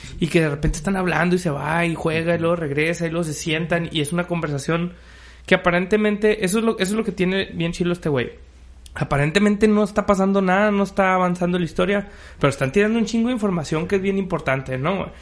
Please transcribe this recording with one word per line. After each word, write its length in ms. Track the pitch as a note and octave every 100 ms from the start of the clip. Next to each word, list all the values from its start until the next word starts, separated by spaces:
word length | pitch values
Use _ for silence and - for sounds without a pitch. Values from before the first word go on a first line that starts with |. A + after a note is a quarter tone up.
| - -
y 80 | E3+
que 120 | E3+
de 80 | D#3
repente 300 | C#3+ D#3 -
están 180 | G3 F#3+
hablando 380 | F3+ D#3 F3 F3+
y 20 |
se 100 | E3+
va 340 | C#3+ D3 E3+
y 100 | E3+
juega 420 | D#3 D#3+ D#3+ E3 E3
y 20 |
luego 180 | E3 F3
regresa 500 | D3 C#3+ D#3+ E3 E3
y 40 |
luego 140 | E3+
se 100 | D#3+
sientan 540 | D3 E3 D#3 E3 E3+ D#3+
y 80 | D#3+
es 120 | C#3+
una 120 | F3
conversación 680 | F3 E3+ D#3 C#3 D#3 E3+ F3 - - - - - -
que 100 | F#3
aparentemente, 880 | F#3 F3 F#3 G#3+ G#3+ G3+ G#3+ G#3
eso 140 | F3+ A3+
es 40 |
lo, 80 | A3+ A3
eso 140 | F#3+
es 40 | G#3+
lo 80 |
que 80 | A3
tiene 380 | - F3+ G3 F#3+
bien 200 | F3 E3+
chilo 200 | E3+ F3
este 160 | F3 D#3+
güey. 220 | C3 - - - - - - -
Aparentemente 720 | - C#3+ C#3 D3 G3 G#3 G#3 G#3+
no 160 | G#3
está 220 | G#3 G#3+ G3+
pasando 340 | G3 G3 G3
nada, 280 | F#3 F#3+ G#3+
no 140 | G3+
está 300 | G3 - F#3+
avanzando 440 | F#3 F3+ F3 F3 F3+
la 60 |
historia, 440 | E3 - F3+ G3+ G3+ - - -
pero 120 | C#3
están 220 | - C3
tirando 260 | G3+ G#3 A#3
un 80 | A3
chingo 220 | A3+ A#3
de 60 |
información 540 | B3 G#3 F3 C#3 D#3 E3+
que 80 | G3
es 60 |
bien 140 | G3 G3
importante, 580 | F3+ D#3+ C#3 C3+ C3 C3
¿no? 320 | D#3 G3 - -